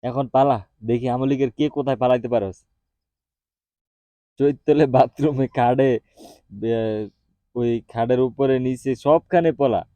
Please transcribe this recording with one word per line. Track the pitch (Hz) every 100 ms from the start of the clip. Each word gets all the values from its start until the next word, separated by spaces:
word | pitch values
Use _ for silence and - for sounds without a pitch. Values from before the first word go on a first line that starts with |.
এখন | 127 123 131
পালা, | 131 143 117 - _
দেখি | 110 120 127
আমলিগের | 123 135 135 135
কে | - 151
কোথায় | 147 135 123
পালাইতে | 127 127 120
পারস। | 117 98 92 _ _ _ _ _ _ _ _ _ _ _ _ _ _ _ _ _ _
চৈতলে, | 139 139 - 147 147
বাথরুমে, | 131 127 - 147 131 131
খাড়ে, | - 123 131 135 120 _ _ - - _
বে-, | 101 110 113 110 107 104 _ _ _ _ 123
ওই | 120 117 -
খাড়ের | 117 117 127
উপরে | 127 120 135 131
নিচে | 127 131 135 127
সবখানে | 139 160 _ 175 170
পলা। | 143 139 98 -